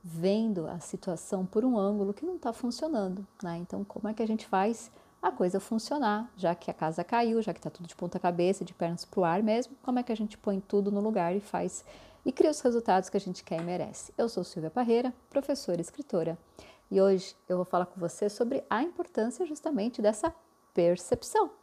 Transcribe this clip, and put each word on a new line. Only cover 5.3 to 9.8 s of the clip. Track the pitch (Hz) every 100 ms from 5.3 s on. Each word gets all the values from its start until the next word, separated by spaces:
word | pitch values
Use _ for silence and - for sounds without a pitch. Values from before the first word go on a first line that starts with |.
coisa | 269 180 190
funcionar, | - 220 - 294 233 208 240 -
já | 220
que | 226 -
a |
casa | - 160 165
caiu, | 175 240 233 226
já | 220
que | 165
tá | -
tudo | - 170
de | -
ponta | 175 180
cabeça, | 175 175 175 190
de | 175
pernas | - 170 170
pro | - -
ar | 175 175
mesmo, | 214 226 254 -